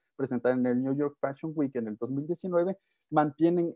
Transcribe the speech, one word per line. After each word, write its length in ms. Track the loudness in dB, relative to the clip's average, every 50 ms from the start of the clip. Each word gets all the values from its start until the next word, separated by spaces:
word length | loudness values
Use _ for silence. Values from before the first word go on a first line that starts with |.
| _ _ _
presentada 380 | -6 -4 -2 -2 0 0 2 2
en 120 | 2 2
el 160 | 2 2 0 0
New 120 | 0 0
York 220 | 0 -2 -2 -4 _
Fashion 340 | -6 -6 -6 -6 -8 -6 -4
Week 200 | -2 -2 -2 -2
en 100 | -4 -4 -6
el 80 | -6
dos 140 | -6 -6 -6
mil 160 | -4 -4 -4
diecinueve, 500 | -4 -6 -6 -4 -2 0 0 2 0 -2 -6 _ _ _ _ _ -2
mantienen 640 | 2 2 2 2 2 2 2 4 4 4 0 0 -2